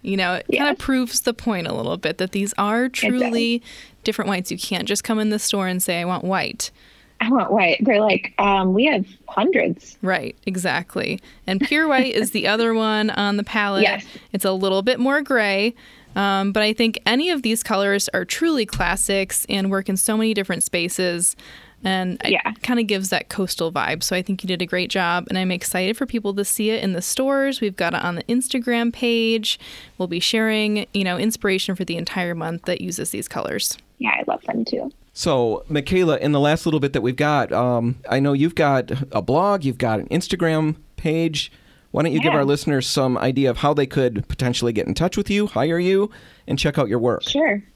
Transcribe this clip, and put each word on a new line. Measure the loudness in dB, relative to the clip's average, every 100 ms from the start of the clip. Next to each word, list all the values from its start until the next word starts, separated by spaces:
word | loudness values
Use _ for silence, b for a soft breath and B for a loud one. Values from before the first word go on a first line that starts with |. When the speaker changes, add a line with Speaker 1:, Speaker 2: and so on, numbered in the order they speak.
Speaker 1:
You | -2 -2
know, | 0 -2
it | 0
Speaker 2:
Yes. | 0
Speaker 1:
kinda | 0 -2
proves | 0 0 0 -2
the | -2
point | -2 -2 -2 -4
a |
little | -4 -4 -2
bit | -4 -2
that | -2
these | -2 -4 -2
are | 0 2 0
Speaker 2:
It |
does. | 0
Speaker 1:
truly | 0 2 2 2 2 0 B B B B -4
different | -2 -2
whites. | -2 -4
You | -8
can't | -4 -4 -2
just | -4
come | 0 0
in | 0
the | 0
store | -2 -2 0
and | -2
say, | -2 -2
"I | -2
want | -2
white." | 0 0 -2 -4 -10 b b b b b
Speaker 2:
I | 0
want | 2 2
white. | 2 2 2
They're | 4 4
like, | 4 2 -2 0
"Um, | 2 4 2 4
we | 2
have | 2 -2 -10 -8
hundreds." | -2 2 2 0 -2 -10 -6
Speaker 1:
Right, | -2 -2 -4 -8 -6
exactly. | -2 -2 -2 -4 -4 -4 -4 B B -4
And | -2
pure | 2 2 4
white | 4 2
is | 2 0
the | 0 0
other | 2 2
one | 2 2 2 0
on | 2 0 0
the |
palette. | 0 0 0 2
Speaker 2:
Yes. | 2 0 B B B
Speaker 1:
It's | -2 0
a |
little | 0 2 2
bit | 2 2
more | 2 2
gray, | 2 2 2 2 0 -2 B B B -2
um, | 2 2 2
but | 2
I | 2
think | 2 0 0 0
any | 2 2
of | 0
these | 0 -2
colors | 0 0 2 0 0
are | -2 -4
truly | 0 2 2 0
classics | -2 -2 0 0 0 0 -4 -2
and | -2 0
work | 0 0
in | 0
so | 0 2
many | 2
different | 0 -2 -2
spaces. | -2 -2 -2 0 -2 0 -2 -4 B B B B
And | -2 -2 -2 -4 -2
it |
Speaker 2:
Yeah. | 0 -2 -6
Speaker 1:
kinda | -2 0
gives | 2 -2 0
that | -4 -4
coastal | -4 -4 -2 -4
vibe. | -2 -2 -2
So | -2 -4
I |
think | -2 -4
you | -4
did | -4
a | -2
great | -2 -2
job, | 0 0 0 -2
and | -2
I'm | -2
excited | -2 -4 -2 -2 -2
for | -4
people | -2 -4
to | -4
see | -4 -2 0
it | 0
in | -2
the | -2
stores. | -4 -2 0 2 0 0
We've | -4 0
got | -2
it | 0
on | -4 -4
the |
Instagram | -2 -2 0 -4 0 0 0
page. | 0 0 2 2 0 -2 -6 B B B -8
We'll | -4
be | -2
sharing, | 0 0 2 2 0 0 -2
you | -2
know, | 0 0
inspiration | 0 0 0 0 0 -4
for | -2
the | -4
entire | -4 -4 -2
month | -2 -4 -4 -4
that | -4
uses | -4 -6 -6
these | -6 -6
colors. | -6 -4 -2 -4 -6 _ _
Speaker 2:
Yeah, | -2
I | -2 -2
love | -4 -4
them | -4 -4
too. | -6 -6 -12 _
Speaker 3:
So, | -6 0 2 2 0 -2
Michaela, | -4 0 2 2 2
in | 2
the | 4
last | 4 2 2
little | 0
bit | 0
that | 0
we've | 0 0
got, | 2 2 2
um, | 0 2 2 0 -2 -2
I | 2
know | 2
you've | 4 2 4
got | 4 2 0 -4 -2
a | -4
blog, | 2 2 4 2
you've | 0 0
got | 0 0
an | 0
Instagram | -2 0 0 2 2 0 -2 -10 -6
page. | -2 2 0 -2 -8 b b b b
Why | 0
don't | 2
you | 2
give | 2
Speaker 2:
Yeah. | 2
Speaker 3:
our | 2
listeners | 2 2 0 0
some | 0 2 2
idea | 0 2 2
of | 2
how | 2
they | 2 2
could | 2 0 0 -6
potentially | -2 0 0 0
get | 0 -2
in |
touch | 0 0 0
with | 0
you, | 0 0
hire | 0 0 2
you, | 4 2 2 B B B B
and | 0
check | 0 0
out | 0
your | 2
work? | 2 0 0
Speaker 2:
Sure. | 2 2 0 -6